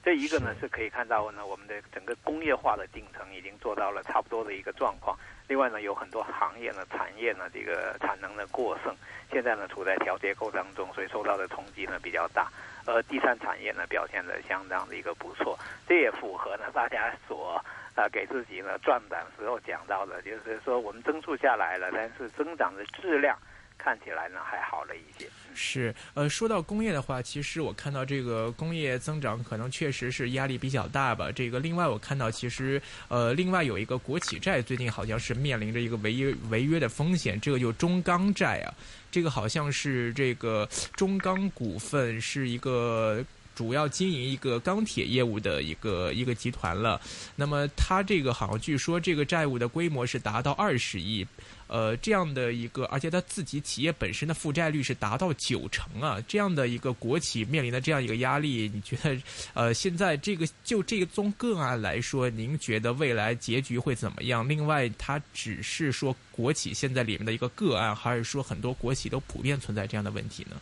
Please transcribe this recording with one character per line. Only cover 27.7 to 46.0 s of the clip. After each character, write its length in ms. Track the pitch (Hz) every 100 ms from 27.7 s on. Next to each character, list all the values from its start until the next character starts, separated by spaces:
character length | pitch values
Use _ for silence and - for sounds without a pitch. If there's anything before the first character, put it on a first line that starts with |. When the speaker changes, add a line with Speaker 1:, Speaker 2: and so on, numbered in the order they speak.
Speaker 2:
看 200 | 101 143
到 100 | 139
这 180 | 131 139
个 300 | 123 113 113
工 240 | 117 160 165
业 240 | 147 127
增 220 | 151 156
长 200 | 135 113
可 140 | 117 110
能 160 | 120
确 180 | - 151
实 220 | 131 123
是 200 | 127 123
压 140 | 131 135
力 120 | 127
比 120 | 135
较 160 | 131 104
大 260 | 139 135 110
吧。 160 | 76
这 180 | - 123
个 120 | 123
另 120 | 160 170
外 100 | 170
我 100 | 107
看 200 | - 139
到 120 | 117
其 200 | 110 123
实， 320 | - 131 139 - - -
呃， 260 | 123 117
另 160 | 135 185
外 140 | 185
有 140 | 147 98
一 80 | 110
个 120 | 127
国 220 | - 156
企 180 | - 160
债 240 | 190 160
最 140 | 113 127
近 160 | 123
好 140 | 107 104
像 120 | 110
是 160 | -
面 240 | 123 143 120
临 160 | 107
着 60 | 117
一 80 | 117
个 80 | 117
违 140 | 107
约， 240 | 120 135 65 113
违 140 | 113
约 140 | 135 165
的 120 | 123
风 260 | - 151 180
险， 240 | 120 101
这 100 | 147
个 80 | 131
就 140 | 123
中 320 | 107 170 180
钢 300 | 180 175 196
债 260 | 190 156 92 50
啊， 80 | - - - -
这 120 | 180
个 80 | 165
好 180 | 127 107
像 240 | 160 147
是 400 | 135 147 127 120
这 220 | 120 131
个 340 | 117 117 110 104 - - -
中 200 | 190 196
钢 320 | 185 190 196
股 280 | - 117 90
份 400 | - 147 123 113
是 300 | 113 143 127
一 80 | 120
个 680 | 135 127 120 113 110 107 143 - - -
主 160 | 113
要 160 | 135 151
经 240 | - 190
营 100 | 151
一 140 | 127 135
个 240 | 135 120
钢 240 | 147 202
铁 220 | 220 - 80
业 180 | 123
务 160 | 123 104
的 220 | 104 73
一 120 | 76 78
个， 360 | 110 90